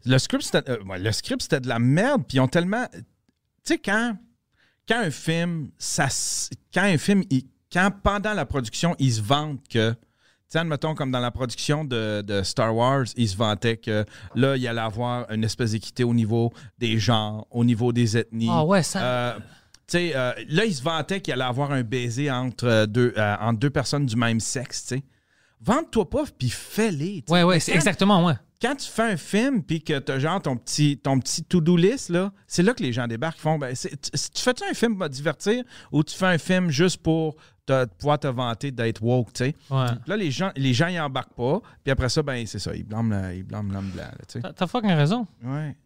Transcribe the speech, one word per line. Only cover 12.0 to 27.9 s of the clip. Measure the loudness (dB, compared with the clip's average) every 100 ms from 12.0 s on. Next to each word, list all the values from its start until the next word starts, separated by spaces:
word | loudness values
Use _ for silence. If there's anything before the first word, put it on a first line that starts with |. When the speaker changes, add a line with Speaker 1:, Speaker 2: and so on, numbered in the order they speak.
| -2 -4
Speaker 1:
de | -2 -2
Star | -2 0 0 2
Wars, | 2 2 -2 0
ils | 0
se | 2
vantaient | 0 0 0 -2
que | -2 -2 -2 -8 -8 0
là, | 2 2
il |
y | -2
allait | -2
avoir | -4 -4 -4 -4 -4
une | -2
espèce | -2 0 -2
d'équité | -2 -6 -2 0
au |
niveau | 2 2 2 0 -4 -20 _
des | 0 0
genres, | 2 2 0 -8 -8
au | 2 2
niveau | 4 2
des | 2 2 2
ethnies. | -2 -2 2
Speaker 2:
Ah | 2 4
ouais, | 2
ça | 2 -2
Speaker 1:
Euh, | -2 -2 -2 -6 -14 -20 _ _ _
tu | -2
sais, | 0
euh, | 0 -2 -4 -2
là, | 0 0
ils | 0
se |
vantaient | -2 -2 -2 -4
qu'il | -4
allait | -2 -2
avoir | -2 -2
un | -2
baiser | -2 -4 -4 -2 -2
entre, | -2 -4 -2 2
euh, | 4 4
deux, | 4 2 2
euh, | 0 0
entre | 0 0
deux | 0
personnes | 0 -2 0 0
du | 0
même | 2 0
sexe, | -2 -6 -6 -10 -6
tu | -8
sais. | -8 _ _ _ _ _
Vante-toi | 0 0 0 -2 0
pas, | -2 -4 -4
puis | -4
fais-les, | -4 -8 -2 0 0 -4 -6
tu | 0
sais. |
Speaker 2:
Ouais, | 4
ouais, | 6 4
Speaker 1:
Mais |
Speaker 2:
c'est | 4
Speaker 1:
quand | 2
Speaker 2:
exactement, | 2